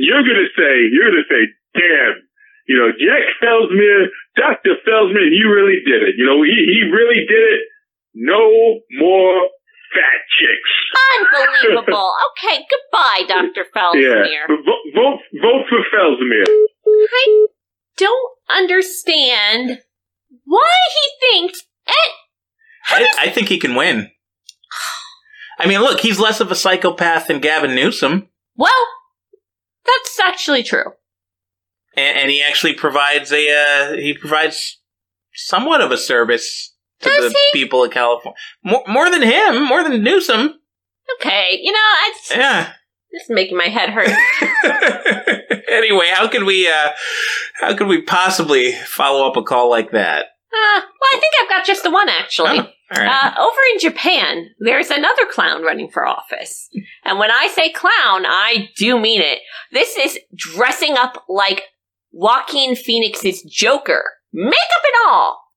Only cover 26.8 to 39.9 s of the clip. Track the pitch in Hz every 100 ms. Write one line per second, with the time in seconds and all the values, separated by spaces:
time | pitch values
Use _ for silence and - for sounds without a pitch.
26.8 | 180 170 170 165 - 147 147 156 143 127
27.8 | 160 240 139 180 - _ _ - 330 508
28.8 | 466 - _ _ _ _ _ _ _ _
29.8 | - 508 508 - 370 359 - 277 233 -
30.8 | - - _ _ _ _ _ _ _ _
31.8 | _ - 139 139 139 143 147 147 160 151
32.8 | 151 139 143 147 143 147 147 147 147 143
33.8 | 139 151 143 143 151 151 160 160 - -
34.8 | _ _ _ _ _ - - 185 277 311
35.8 | 160 120 - 123 117 120 - - - _
36.8 | _ _ 523 571 480 571 571 587 127 127
37.8 | 123 127 120 120 - - - - - 240
38.8 | 196 233 349 349 226 285 415 240 285 285
39.8 | 320